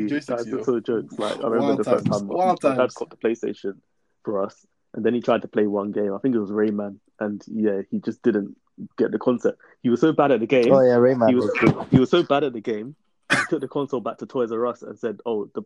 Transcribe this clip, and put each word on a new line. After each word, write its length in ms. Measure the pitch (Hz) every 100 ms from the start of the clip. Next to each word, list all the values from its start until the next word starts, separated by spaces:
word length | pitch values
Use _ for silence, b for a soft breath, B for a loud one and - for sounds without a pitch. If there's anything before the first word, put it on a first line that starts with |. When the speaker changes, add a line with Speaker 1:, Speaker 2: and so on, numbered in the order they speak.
| 104
Speaker 1:
joysticks, 160 | 147 -
Speaker 2:
That's 180 | 120 117
Speaker 1:
you 60 |
know?" 40 | 123
Speaker 2:
the 40 |
sort 140 | 110 120
of 60 | 107
jokes. 340 | 113 - -
Like, 160 | 107 -
I 100 | -
remember 120 | 113
Speaker 1:
Wild 180 | 117 -
Speaker 2:
the 40 |
first 220 | 107 123 -
Speaker 1:
times. 140 | 104
Speaker 2:
time 80 | 101
my, 60 | -
Speaker 1:
Wild 280 | - -
Speaker 2:
my 60 | 143
dad 60 | 127
Speaker 1:
times. 160 | 127
Speaker 2:
got 160 | - -
the 80 | -
PlayStation 560 | 113 117 117 107 101 98 _ _ _ _
for 180 | - 101
us, 220 | 101 - _ _ _
and 120 | - 110
then 80 |
he 80 | 120
tried 200 | 113 113
to 60 | -
play 180 | 117 104
one 240 | 101 101
game. 220 | 104 104
I 40 | 98
think 160 | 135 117
it 40 |
was 120 | 98
Rayman, 480 | 104 107 104 101 98 _ _
and 240 | 107 101 -
yeah, 340 | 110 107 98 98
he 80 | 107
just 220 | 117 113
didn't 340 | 123 104 98 - _ - 220 -
get 140 | 110
the 80 | 220
concept. 400 | - 120 120 - b b
He 80 | 123
was 100 | 123
so 140 | 160
bad 180 | 147 143
at 80 | 117
the 80 | 113
game. 240 | 131 120
Speaker 3:
Oh, 80 | 135
yeah, 140 | 127 120
Rayman 320 | 123 131 113
Speaker 2:
He 80 | 123
was, 100 | 107
Speaker 3:
was 80 | -
good. 280 | 113 - -
Speaker 2:
he 80 | 131
was 100 | 127
so 140 | 175
bad 220 | 165 139 147
at 80 |
the 80 | 117
game. 340 | 110 107 120 156 _ _ -
He 60 | - -
took 120 | 151
the 60 | 131
console 320 | 147 139 127
back 200 | 110 -
to 60 | 117
Toys 240 | 135 117
R 140 | 113 120
Us 140 | 117
and 140 | - 104
said, 220 | 117 101 120
"Oh, 240 | 110 101
the, 80 | -